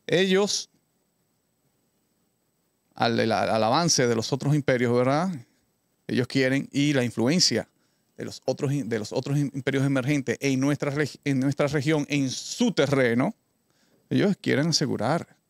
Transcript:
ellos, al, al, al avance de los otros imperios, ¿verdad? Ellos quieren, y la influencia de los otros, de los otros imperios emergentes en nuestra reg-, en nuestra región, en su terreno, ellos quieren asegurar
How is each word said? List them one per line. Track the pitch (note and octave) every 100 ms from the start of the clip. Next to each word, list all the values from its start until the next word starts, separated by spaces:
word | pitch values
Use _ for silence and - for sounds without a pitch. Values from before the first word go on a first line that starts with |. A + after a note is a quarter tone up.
| -
ellos, | D#3+ G3 F#3 G3+ - - _ _ _ _ _ _ _ _ _ _ _ _ _ _ _ _ _ _ _ _ _ _ -
al, | A#2 A2+
al, | A2+
al | G2+ G2 A2
avance | A2 C#3+ E3+ - B2
de | A2+
los | A2+
otros | C#3 C#3 D3
imperios, | C#3 B2+ A#2+ A#2+
¿verdad? | B2 C#3+ F#3 D#3+ - _ _ _ _ _ -
Ellos | A2+ A#2+
quieren, | C3+ C3 C3+ -
y | C3 C#3+
la | C#3+
influencia | A#2+ G#2+ A#2 E3+ - A2+ - _ _ _ _ -
de | A2+
los | G#2+ -
otros, | C3 C#3
de | C#3+ A2+ A2+
los | G#2
otros | - C3 C#3+
imperios | C#3 C#3+ C3 C3+ C#3
emergentes | C3+ B2 D3 B2 A2
en | C#3 C3
nuestra | C#3 C#3+ D3
reg-, | C#3+ D3 -
en | - C3+
nuestra | C3+ C#3 D3
región, | D3+ C3 D#3 C#3+
en | C#3+ C3
su | - - - A#3+
terreno, | E3+ C#3 C#3 B2+ A#2 E3+ - _ _ _ _ _ _ -
ellos | C3 F3+ F#3
quieren | - B2 E3
asegurar | D3+ C3+ G#2 G#2+ E3 - _ _